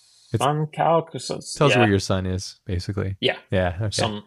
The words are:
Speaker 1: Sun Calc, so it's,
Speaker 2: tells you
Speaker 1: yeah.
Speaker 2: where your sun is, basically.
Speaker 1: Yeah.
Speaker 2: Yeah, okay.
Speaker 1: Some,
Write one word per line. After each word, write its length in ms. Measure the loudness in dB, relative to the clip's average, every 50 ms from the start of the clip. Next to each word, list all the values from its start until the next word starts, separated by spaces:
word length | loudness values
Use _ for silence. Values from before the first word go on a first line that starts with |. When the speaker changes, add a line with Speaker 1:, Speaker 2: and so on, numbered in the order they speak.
| _ _ _ _ _ _ -2
Speaker 1:
Sun 300 | 0 2 2 2 0 -2
Calc, 440 | -4 -2 0 2 4 4 2 0 -2 -12 -12
so 160 | -8 -8 -8
it's, 180 | -8 -8 -12 0
Speaker 2:
tells 180 | 2 4 4
you 40 | 6
Speaker 1:
yeah. 40 | 6 4
Speaker 2:
where 40 | 4
your 100 | 4 2
sun 260 | 2 0 -2 -2 0
is, 340 | -2 -4 -4 -6 -8 -16 _ _
basically. 500 | -4 -4 -4 -4 -4 -4 -4 -4 -4 -4 -2
Speaker 1:
Yeah. 160 | -2 -2 -2 -2 -6 _
Speaker 2:
Yeah, 260 | 0 0 2 0 -2 -2
okay. 120 | -4 -4
Speaker 1:
Some, 320 | -2 -2 -2 -2 -4 -6 -10